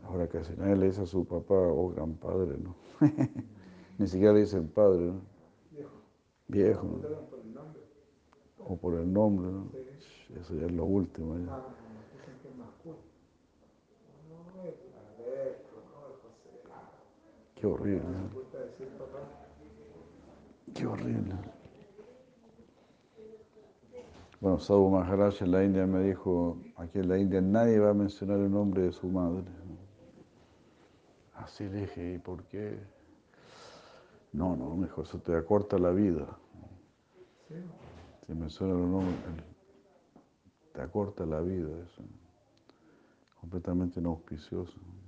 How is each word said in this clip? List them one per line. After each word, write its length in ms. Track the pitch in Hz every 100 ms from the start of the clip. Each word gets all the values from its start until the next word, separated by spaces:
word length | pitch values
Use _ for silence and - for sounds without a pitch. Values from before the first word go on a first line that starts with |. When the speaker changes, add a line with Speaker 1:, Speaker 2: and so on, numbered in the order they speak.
| -
Speaker 1:
Ahora 160 | 92 85
casi 280 | 82 85 -
nadie 180 | 98 98
le 100 | 95
dice 160 | 95
a 40 | 90
su 180 | 92
papá, 300 | 87 87 -
"Oh, 340 | 95 90 73 90
gran 240 | - 78
padre", 440 | 80 87 92 87 71
¿no? 160 | 87 - - -
<laughs> 960 | 147 - 131 - - - - - - -
Ni 80 | 95
siquiera 240 | 92 104
le 80 | 104
dicen 260 | 104 98 80
padre, 380 | 104 104 90 87
¿no? 140 | 95 98 - - _ _
Speaker 2:
Viejo. 200 | 147 143 - _ _ _ _ -
Speaker 1:
Viejo, 340 | 101 98 -
¿no? 120 | 95 -
Speaker 2:
Lo 20 |
tratan 280 | 147 156 -
por 80 | 127
el 140 | 110
nombre. 260 | 127 156 - - - _ _ _ _ _ _
Speaker 1:
O 180 | - 87
por 180 | 90
el 180 | 82 85
nombre, 340 | 95 107 98 90
¿no? 140 | 95 98 - - 143
Speaker 2:
Sí. 340 | - - - -
Speaker 1:
Eso 140 | 85 85
ya 100 | 85
es 60 |
lo 120 | 87
último, 520 | 85 98 85 - 80 85
ya. 140 | 87
Speaker 2:
Ah, 100 | 90 - - 110 110 104
dicen 220 | - - 127
que 60 | 139
es 80 | 127
más 120 | - -
cool. 140 | 165 156 - _ _ _ _ _ _ _ _ _ - 147 156
No, 340 | 165 170 190
es 100 | 180 - - -
Alberto, 760 | - 107 120 135 131 - - - -
no, 220 | 143 139
es 100 | -
José. 280 | 113 - - - - - - - - _ - - _
Speaker 1:
Qué 120 | - 104
horrible, 360 | - 101 92
Speaker 2:
No 60 | 90 92
Speaker 1:
¿no? 80 |
Speaker 2:
les 100 | 95
gusta 240 | - - -
decir 300 | 123 - 131 -
papá. 220 | 131 139 143 - - - 151 - 147 - - - - - - - -
Speaker 1:
Qué 120 | - 127
horrible. 480 | 104 120 113 95 92 - - - - - - - - 254 _ 226 226 - _ _ _ _ - 440 220 - 214 214 _ - 247 - - - -
Bueno, 180 | 98 90
Sadhu 300 | - 101 95
Maharaj 520 | 95 90 98 101 98
en 80 | 92
la 100 | 90
India 220 | 98 98 95
me 160 | 92
dijo, 540 | 98 92 98 87 87 80 - -
"Aquí 220 | 85 101
en 100 | 92
la 100 | 92
India 220 | 98 95
nadie 360 | 95 107 117 107
va 120 | 104
a 40 |
mencionar 440 | 101 101 - 98 101
el 100 | 101
nombre 320 | 101 101 92
de 100 | 90
su 140 | - 90
madre". 360 | 92 87 92 92 87 87 - - - - - - _ _ _ - _ _ _ _ _ _
Así 300 | - - - 101
le 140 | 101
dije, 320 | 95 - 87
"¿Y 40 | 87
por 260 | - 90
qué?". 340 | 92 98 104 107 101 _ - - _ _ - - - - - - - - _
"No, 240 | 71 90 82
no", 200 | 69 85
me 100 | 92
dijo, 160 | -
"eso 160 | 78 90
te 160 | -
acorta 440 | 82 80 104 98 95
la 120 | 90
vida". 360 | 92 101 80 69 - _ - - - _ _ _ - - _ _
Speaker 2:
Sí. 60 | 160 180 - - - - - -
Speaker 1:
Si 80 |
menciona 380 | 80 80 - 95
los 140 | 90 90
nombres, 280 | 95 92 82 - 80 - - _ _ _ _ _ - _ _ _ _ _
te 80 | -
acorta 440 | 65 104 101 101 85
la 140 | 78
vida, 280 | 87 95 76 82
eso. 180 | - - - - - _ _ _ _ _ _ _ _ _ _ _
Completamente 600 | 85 90 92 90 90 87
inauspicioso. 800 | 85 82 - 78 - 90 87 - - -